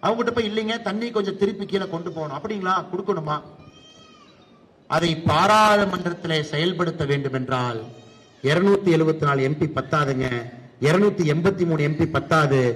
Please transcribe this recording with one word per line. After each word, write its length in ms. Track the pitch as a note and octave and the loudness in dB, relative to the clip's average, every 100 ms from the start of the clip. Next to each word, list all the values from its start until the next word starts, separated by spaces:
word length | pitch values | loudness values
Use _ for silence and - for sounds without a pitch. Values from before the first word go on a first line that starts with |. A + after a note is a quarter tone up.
அவங்ககிட்ட 300 | F3 A3+ A#3+ A#3 | -2 -2 -2 -2
போய், 140 | A3 | -2
இல்லைங்க, 260 | G#3+ A3 A3+ A3+ | -2 -4 -4 -4
தண்ணி 180 | G#3 A#3+ A3+ | -6 -4 -4
கொஞ்சம் 240 | G3 - | -4 -2
திருப்பி 260 | G3+ - G3 | -2 -2 -4
கீழே 160 | F#3+ F#3+ E3 | -4 -4 -6
கொண்டு 140 | E3+ | -8
போகணும். 260 | D#3+ D3+ C#3 | -8 -8 -8
அப்படிங்களா, 380 | G#3 G#3 F#3 F#3 F3+ | -8 -6 -2 -2 -2
கொடுக்கணுமா? 460 | F3+ G3 F#3 D3+ D3 - - - - - - - - - - - - _ _ _ | -8 -4 -4 -4 -6 -8 -20 -20 -20 -20 -20 -20 -20 -20 -20 -20 -20 _ _ _
அதை 220 | D#3 E3+ D#3+ - | 0 0 0 0
பாராளுமன்றத்திலே 1080 | D3+ F#3+ G#3+ G#3+ G#3 G3+ F3+ F3 E3+ F3 D#3 D3 | 2 6 6 6 6 2 0 -4 -6 -2 -2 -2
செயல்படுத்த 540 | D3 E3+ E3+ F3 - C#3+ | -2 -2 0 -2 -2 -2
வேண்டும் 260 | C#3+ C#3 C3 | -2 -2 -4
என்றால் 420 | B2+ C3 B2 A2+ A2 - - - - - | -2 -2 -2 -6 -10 -16 -20 -20 -20 -4
இருநூத்தி 460 | C3 D#3 G3 G3 G3 D#3+ | 0 2 4 4 4 4
எழுபத்தி 280 | D#3+ D#3 D3 | 4 2 0
நாலு 120 | C#3 C3+ | 2 0
எம் 120 | D3+ | 0
பி 80 | D#3+ C#3 | -2 -2
பத்தாதுங்க, 480 | C3 D#3 C#3+ C3 C3 A#2+ A#2 - - - C3+ | -2 0 0 -2 -2 -4 -8 -14 -20 -2 2
இருநூத்தி 360 | F3 G#3 - D#3+ | 4 2 2 0
எண்பத்தி 300 | D3 F3 F#3+ F3 | 2 2 0 0
மூணு 100 | D#3 D3 | 0 0
எம் 100 | D#3 | 0
பி 60 | D#3+ C#3 | 0 0
பத்தாது 460 | - D#3+ D3 C#3 B2+ | 2 2 4 4 2